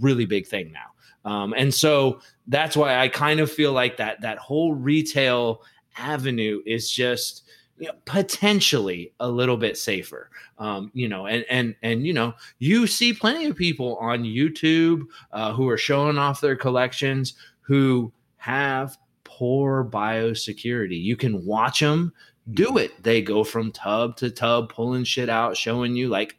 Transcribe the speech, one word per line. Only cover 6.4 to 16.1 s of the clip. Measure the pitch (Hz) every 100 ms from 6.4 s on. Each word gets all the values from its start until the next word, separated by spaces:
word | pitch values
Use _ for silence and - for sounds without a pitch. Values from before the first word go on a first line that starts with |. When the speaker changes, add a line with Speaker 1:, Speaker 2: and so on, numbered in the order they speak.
| 107 104 107
Speaker 1:
is | 113 -
just, | - 123 120 - - - - _ _
you | 165
know, | - -
potentially | 190 196 - 208 202 - 135 98 90 87 -
a | 123
little | 120 127 120
bit | 107 -
safer. | - 98 80 71 - - - -
Um, | 107 98 104
you | 127 120
know, | 98 98
and, | 117 113
and, | 123 120 107
and, | 113 117 156
you |
know, | 156 117 117 - _
you | 131 220 220
see | - 240
plenty | 220 214 311 302
of | 180
people | 175 151 123 107
on | 113 120
YouTube, | 117 113 156 156 160 160 165 165 135 - -
uh, | 107 110
who | 113 131
are | 110
showing | - 143 147